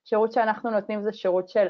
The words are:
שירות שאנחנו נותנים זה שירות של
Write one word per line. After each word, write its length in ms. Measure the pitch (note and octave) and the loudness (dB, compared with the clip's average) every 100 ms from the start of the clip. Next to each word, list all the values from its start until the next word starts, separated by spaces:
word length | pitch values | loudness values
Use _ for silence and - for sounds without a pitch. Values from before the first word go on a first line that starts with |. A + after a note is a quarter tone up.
שירות 280 | _ A3 A3 | _ 0 2
שאנחנו 380 | A#3+ A3 G#3+ A#3+ | 2 0 0 -2
נותנים 320 | G#3 G#3 G#3+ | -2 -2 -4
זה 100 | G#3 | -4
שירות 360 | G#3+ F#3 F3+ F#3 | -2 0 0 0
של 180 | G#3+ F#3+ | 0 0